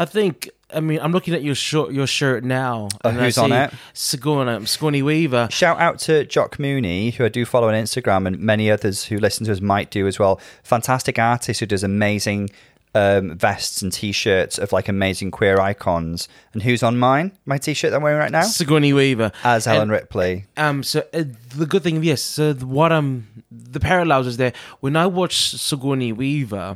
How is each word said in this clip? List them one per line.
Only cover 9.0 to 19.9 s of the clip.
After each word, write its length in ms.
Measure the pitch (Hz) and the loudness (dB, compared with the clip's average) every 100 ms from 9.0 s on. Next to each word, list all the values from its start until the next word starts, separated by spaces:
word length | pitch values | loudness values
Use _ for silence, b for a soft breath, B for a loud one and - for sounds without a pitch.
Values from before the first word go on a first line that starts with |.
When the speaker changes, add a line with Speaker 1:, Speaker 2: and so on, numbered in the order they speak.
Speaker 2:
who 140 | - 107 | -4 0
listen 280 | 104 - 110 | 0 0 -2
to 60 | |
us 80 | 95 | -2
might 320 | 101 101 - | 0 0 -2
do 160 | 104 98 | -2 -2
as 100 | 95 | 2
well. 220 | 98 92 B B | 2 2 B B
Fantastic 520 | - 127 - 127 - 117 | -2 0 2 -2 0 0
artist 440 | 117 123 - 110 | 2 0 -2 -4
who 60 | 107 | -2
does 180 | 98 | -2
amazing, 680 | 101 101 104 104 104 101 98 b b b _ | 0 0 0 0 -2 -2 -4 b b b _
um, 440 | 107 98 98 92 85 | 2 4 4 0 -2
vests 440 | 107 98 - - | -2 0 -6 -6
and 100 | 95 | -6
t-shirts 680 | - 104 - 110 92 - - | -4 -4 -2 2 2 2 -4
of, 140 | 101 | -2
like, 160 | 95 98 | 0 0
amazing 420 | 98 95 90 95 | 0 0 -2 -6
queer 300 | - 101 98 | 0 4 4
icons. 680 | 98 101 95 85 82 85 - b b | 2 -2 -2 -2 -2 -6 -10 b b
And 80 | 110 | -4
who's 180 | 123 120 | -2 0
on 160 | 117 120 | 0 2
mine? 320 | 127 143 190 - 143 | 2 2 -2 -8 -6
My 100 | 139 | -4
t-shirt 360 | - 143 156 | -4 -2 0
that 40 | 131 | 0
I'm 40 | |
wearing 160 | 151 151 | 0 0
right 140 | 151 | 0
now? 100 | 160 | 0
Speaker 1:
Sigourney 500 | 202 - 147 156 143 | 0 0 2 4 4
Weaver. 380 | 139 135 117 107 - | 4 4 2 -2 0
Speaker 2:
As 240 | 123 113 117 | 2 2 2
Ellen 140 | 107 | 2
Speaker 1:
And, 80 | 107 | 2